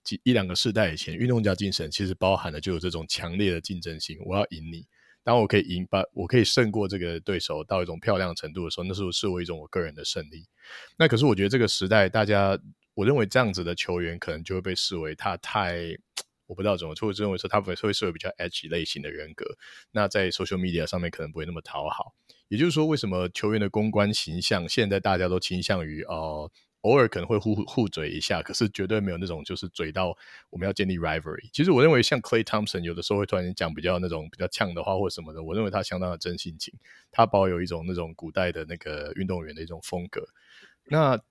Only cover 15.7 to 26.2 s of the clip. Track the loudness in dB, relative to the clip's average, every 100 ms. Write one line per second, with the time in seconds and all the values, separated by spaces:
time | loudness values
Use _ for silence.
15.7 | -2 -6 -10 _ -12 -12 _ -16 -2 0
16.7 | 0 -2 -4 -4 -2 -2 -2 0 0 0
17.7 | -2 0 0 -2 -4 -8 -6 -6 -6 -4
18.7 | -4 -4 -6 -8 -10 -12 -10 -10 -12 -18
19.7 | -20 -8 -2 0 2 0 0 -2 -2 0
20.7 | 0 -2 -2 -4 -6 -10 -8 -8 -8 -8
21.7 | -6 -6 -6 -10 _ _ -20 -6 0 2
22.7 | 2 2 2 0 0 -2 0 0 2 2
23.7 | 2 2 4 4 2 -2 -4 0 0 0
24.7 | 0 2 2 2 2 2 0 0 -2 0
25.7 | 0 -2 -8 -6 -6